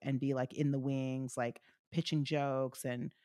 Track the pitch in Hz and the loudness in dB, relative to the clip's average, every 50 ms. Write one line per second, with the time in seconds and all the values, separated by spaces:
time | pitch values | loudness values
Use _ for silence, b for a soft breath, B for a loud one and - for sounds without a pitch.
0 | - 139 135 123 139 135 135 127 127 127 - - 151 143 139 135 127 139 135 135 | -2 0 0 2 2 2 2 2 0 -2 0 0 2 2 2 2 2 0 0 0
1 | 131 131 131 131 135 123 - 131 120 120 120 - b b b b b - - 170 | 0 0 -2 -2 -4 -4 -2 -2 -2 -2 -2 -6 b b b b b -4 -2 -2
2 | 160 - 156 151 139 - 156 147 143 139 135 131 135 127 - - - 131 123 123 | 0 2 2 2 2 2 2 2 2 2 2 2 0 0 -2 -4 -4 -2 -2 -2
3 | 117 - - _ _ | -4 -6 -8 _ _